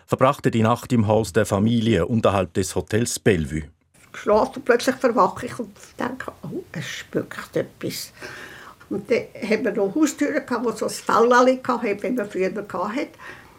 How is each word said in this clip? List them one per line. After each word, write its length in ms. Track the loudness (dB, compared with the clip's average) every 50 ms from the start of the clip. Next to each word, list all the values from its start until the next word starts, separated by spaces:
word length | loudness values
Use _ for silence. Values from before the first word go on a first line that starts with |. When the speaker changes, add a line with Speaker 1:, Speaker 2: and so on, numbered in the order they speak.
| _
Speaker 1:
verbrachte 460 | -2 0 2 4 2 2 2 0 0
die 100 | 2 4
Nacht 300 | 4 4 2 0 -2 0
im 160 | 2 2 4
Haus 240 | 4 4 2 2 2
der 140 | 0 0 2
Familie 600 | 2 2 2 2 2 2 2 2 2 2 2 2
unterhalb 480 | 2 0 2 4 4 4 2 0 0 -2
des 220 | -4 -4 -2 -2
Hotels 420 | -6 -4 0 0 0 0 0 -2
Bellevue. 460 | 0 2 2 4 2 2 -2 -4 -6 -6 -8 _ _ _ _ _ _ _ -20
Speaker 2:
Schlaf 460 | -16 -6 0 2 2 4 2 0 -4
und 80 | -4 0
plötzlich 320 | 2 2 2 2 0 -2
verwache 480 | 0 0 0 4 4 2 2 2 -4 -10
ich 120 | -10 -8
und 160 | -10 -10 -12 -12 -20 -20 -16 -10
denke, 360 | -6 -6 -6 -6 -8 -12 -12 -14 -14 -12
oh, 220 | -10 -10 -10 -10 -10 -10
es 120 | -10 -10
spukt 680 | -10 -10 -12 -10 -6 -6 -6 -6 -6 -10 -14 -12 -6 -4
etwas. 560 | -4 -4 -6 -8 -10 -10 -8 -8 -8 -12 -14 -16 -16 -16 -16 -14 -16 -16 -18 -18 -20 -20 -20 -20 -18 -10
Und 220 | -8 -8 -6 -2 0
dann 140 | -2 -2 -2 -4 -12 -8 -2 -2
haben 160 | 0 0 0
wir 60 | -2
noch 240 | 0 0 -2 0 2
Haustüren 500 | 2 2 0 0 -2 -4 -2 -2 -4 -4
gehabt, 180 | -4 -6 -4 -4
die 140 | -4 -4
so 80 | -4 -6
ein 60 | -6
Fellali 680 | -6 -6 -4 0 2 4 6 6 8 8 8 6 4
gehabt 260 | 2 0 -4 -4 -2 -2
haben, 200 | -4 -4 -2 -2
wie 80 | -4
man 180 | -2 -2 -4 -4
früher 220 | -2 -2 -2 -2
gehabt 440 | -2 -6 -10 -8 -6 -6 -4 -4 -4
hat. 120 | -6 -6 -8 -10 -18 -20 -18 -20 -20 -20 -20 -20